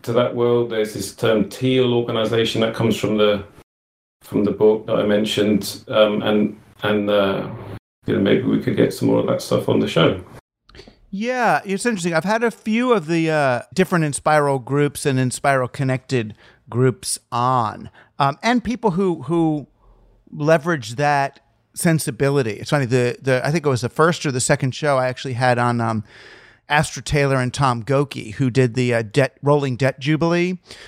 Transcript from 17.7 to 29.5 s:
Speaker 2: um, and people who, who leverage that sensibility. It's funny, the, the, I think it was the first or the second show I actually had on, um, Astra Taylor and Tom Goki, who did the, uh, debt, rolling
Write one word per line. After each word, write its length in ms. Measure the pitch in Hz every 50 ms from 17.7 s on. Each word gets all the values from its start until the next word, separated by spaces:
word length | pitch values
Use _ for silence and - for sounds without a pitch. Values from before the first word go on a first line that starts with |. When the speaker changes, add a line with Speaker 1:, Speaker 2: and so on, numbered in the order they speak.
| 95 92 - - - - - _ _ -
Speaker 2:
um, 180 | 120 113 - - -
and 200 | 220 247 247 -
people 300 | 208 247 233 - 220 165
who, 300 | 180 202 185 170 160 131
who 460 | 120 170 170 165 160 156 151 127 - _ _ _ - _ _ _ _ _ _ _ _ -
leverage 640 | 156 147 151 160 170 139 170 170 147 110 107 120
that 440 | 113 147 147 147 143 139 139 - _ _ _ _ _ _ _ _
sensibility. 760 | - - 175 160 156 - 165 127 - 143 139 139 143 127 113 101
It's 180 | - - -
funny, 160 | 160 147 135
the, 320 | 110 127 127 123 123 120 -
the, 260 | - 131 131 127 120
I 60 | 139 151
think 120 | 170 143
it 40 | 147
was 140 | 131 117 113
the 60 | 117
first 380 | - - 156 170 170 - -
or 60 | 156 127
the 80 | 127
second 340 | 120 - 151 135 143 131 120
show 240 | - - 147 139 131
I 80 | 127
actually 280 | 127 127 - - 135 127
had 240 | 117 131 127 123 120
on, 220 | 120 123 120 120
um, 240 | 117 117 110 107 104 - - - - - - - - - _ _ _ -
Astra 320 | 147 151 156 - - 143
Taylor 360 | 123 - - 147 143 135 135
and 180 | 131 127 123 -
Tom 300 | - 139 131 120 117 107
Goki, 500 | 98 139 135 147 135 - 127 120 110 101
who 160 | - 143 127
did 240 | 107 131 127 123 110
the, 180 | 127 127 123 120
uh, 100 | 117 117
debt, 360 | 104 - 143 135 135 - _
rolling 360 | - 143